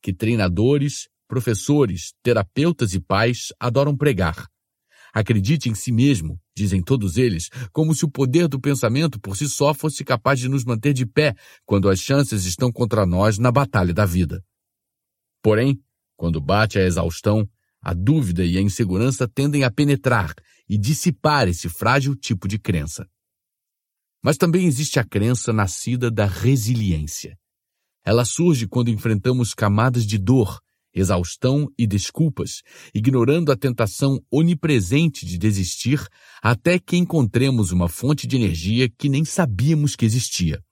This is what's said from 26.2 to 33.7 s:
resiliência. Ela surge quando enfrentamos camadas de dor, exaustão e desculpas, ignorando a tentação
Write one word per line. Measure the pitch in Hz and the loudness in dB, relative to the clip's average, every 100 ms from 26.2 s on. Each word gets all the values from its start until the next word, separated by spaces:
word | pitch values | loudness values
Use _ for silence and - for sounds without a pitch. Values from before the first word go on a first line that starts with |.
| 101 | -2
resiliência. | 85 110 135 107 120 104 80 76 - - - _ _ _ _ _ _ | 0 2 2 2 0 0 -2 -4 -10 -14 -20 _ _ _ _ _ _
Ela | - 113 | 0 2
surge | 120 - 175 139 107 | 2 0 2 2 0
quando | 127 120 | -2 -2
enfrentamos | 107 117 107 127 127 117 | -2 0 0 0 0 -2
camadas | - 104 101 123 120 | 0 0 2 2 0
de | 107 107 | 0 -2
dor, | 95 131 98 - _ _ _ | 2 2 2 -4 _ _ _
exaustão | - 95 87 90 - 127 143 147 - | -2 0 0 -2 -4 0 0 -2 -2
e | 110 | 0
desculpas, | 101 - - 160 - - - _ - - | 0 -4 -2 -2 -2 -8 -10 _ -20 -8
ignorando | - 113 131 117 160 151 | -2 2 2 2 2 2
a | 131 | 0
tentação | 139 | -2